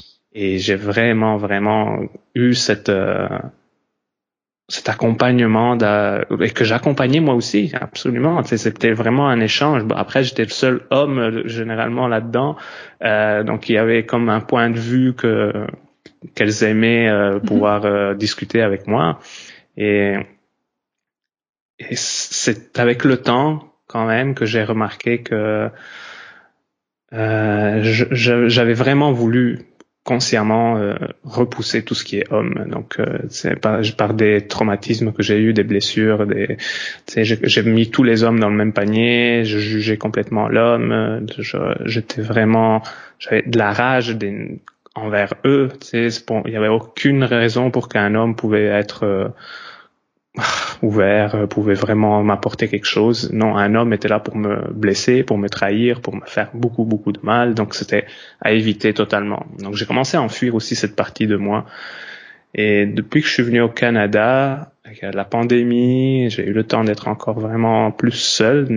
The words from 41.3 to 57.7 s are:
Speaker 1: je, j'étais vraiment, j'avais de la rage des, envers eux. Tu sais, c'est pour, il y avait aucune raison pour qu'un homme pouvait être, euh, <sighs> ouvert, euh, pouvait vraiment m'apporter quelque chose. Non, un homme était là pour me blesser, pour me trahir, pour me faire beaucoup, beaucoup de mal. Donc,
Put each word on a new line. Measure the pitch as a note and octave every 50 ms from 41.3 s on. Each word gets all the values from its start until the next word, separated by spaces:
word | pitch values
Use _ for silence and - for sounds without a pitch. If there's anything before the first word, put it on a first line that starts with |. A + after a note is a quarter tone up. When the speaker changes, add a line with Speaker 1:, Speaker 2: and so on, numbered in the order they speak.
| -
Speaker 1:
je, | - - - - - - - - - -
j'étais | - A2+ A2+ A2 - - -
vraiment, | G#2+ A2 A2+ A2+ A2 A2 A2 A2+ A2+ A2 G#2+ G#2+ - - - - - - _ _
j'avais | - - A2 A2 -
de | B2+ A#2+
la | A2+ G#2+ G2+
rage | G#2 A#2 B2 B2+ C3 B2+ A2+ A#2+ A2
des, | A2 G#2+ G2 G2+ A2 A2 - G#2+ - _ - _ _ _ - _
envers | A2 A2 G#2+ G#2 G#2 G2+ G2 - - -
eux. | C3+ C#3 C#3 C3+ C3 C3+ -
Tu | -
sais, | - - A#2 A#2 A#2
c'est | A2+ - -
pour, | - A2+ G#2+ G2+
il | A2+ A2+
y |
avait | G#2+ G#2+
aucune | G#2+ A2+ A2+ A2 - - - - C#3+ C#3 C3+ C3
raison | A#2+ B2 A#2 A#2 A2+ A2+ B2 B2+ B2+
pour | A#2+ B2+ A#2
qu'un | - - A2 G#2 G2+ G#2+
homme | A2 A2+ A#2 A2+
pouvait | A2+ - A2 G#2+ G#2 G#2+
être, | G#2 G#2 G#2 G2+ G2+ - - A2+
euh, | G2+ G2 F#2+ G2 A2+ - - - - - - - - - - - _ _ _ _ _ _ _ _ _ _
<sighs> | - - - - - - - - -
ouvert, | - A2 G#2 A2 F#2+ G2 G#2 G#2 G#2 G#2 A2
euh, | G#2 G#2
pouvait | G2 - G#2+ G#2 G#2+ G2
vraiment | G2 G#2 G2 G#2+ G#2+ G#2+ G#2+ G#2 G#2 G#2
m'apporter | G#2 G2+ G2 - G#2 - - A#2
quelque | G#2+ - G2+ -
chose. | - - A2 G#2+ A#2 A#2 A2+ - - -
Non, | A2 A2 G#2+ G2+
un | G2+ G2+ G#2 G#2+
homme | A2+ A#2+ A#2+ A2
était | G2+ -
là | G#2+ G#2+ G#2+
pour | - - -
me | A2 G#2 G2+ G#2 G#2+ - -
blesser, | - G#2+ G#2+ G2+ G2+ - - - B2 C3 C3
pour | - A2
me | G#2 G2+ G2
trahir, | - - - G2 G#2 A2 A#2+ B2 A#2+ B2
pour | - - G2+
me | G2+ -
faire | - - G#2+ G#2 - -
beaucoup, | A#2+ B2 A#2+ A#2 - A2+
beaucoup | A2+ A2 G#2 - A2
de | G#2 - -
mal. | G#2 A2+ A#2+ A#2+ A#2+ A2
Donc, | A2 G#2 G2